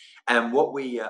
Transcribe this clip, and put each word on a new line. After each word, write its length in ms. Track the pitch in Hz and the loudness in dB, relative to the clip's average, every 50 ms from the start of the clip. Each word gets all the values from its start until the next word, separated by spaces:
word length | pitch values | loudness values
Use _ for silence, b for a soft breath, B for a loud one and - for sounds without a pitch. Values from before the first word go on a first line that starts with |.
| B B B B - 117 | B B B B -2 0
And 240 | 120 117 117 117 | 2 2 2 2
what 200 | 123 131 117 - | 2 2 2 2
we, 280 | 131 139 135 127 120 113 | -2 -6 -6 -6 -6 -6
uh, 80 | 110 | -6